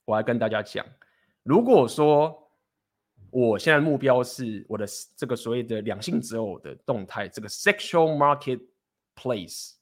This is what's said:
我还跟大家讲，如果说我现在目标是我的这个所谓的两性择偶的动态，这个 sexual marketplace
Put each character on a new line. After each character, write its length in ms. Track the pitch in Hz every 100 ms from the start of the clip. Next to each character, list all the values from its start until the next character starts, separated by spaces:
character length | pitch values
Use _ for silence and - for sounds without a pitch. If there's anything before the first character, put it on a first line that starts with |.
| -
我 100 | 107
还 60 |
跟 160 | 110 120
大 100 | 110
家 120 | 107
讲， 240 | 104 - - _ _ _ _ _
如 220 | - 165
果 240 | 240 220 120
说 640 | - 151 147 156 160 _ _ _ _ _ _ _ _ 98
我 260 | 127 117 104
现 160 | 160
在 60 | 151
目 180 | 156 143
标 260 | 131 127
是 420 | 123 - 120 104 -
我 80 | 104
的 80 | 101 - - -
这 100 | 127
个 100 | 120
所 180 | 117
谓 100 | 123
的 180 | 117 110
两 180 | 107 101
性 200 | 175 143
择 200 | - 113
偶 180 | 107 90
的 160 | 73 -
动 300 | - 117 95
态， 200 | - 98
这 140 | -
个 80 | 107
sexual 680 | - 202 202 - 170 160 151
marketplace 1600 | 143 139 139 127 - _ _ _ _ _ 127 113 82 - - -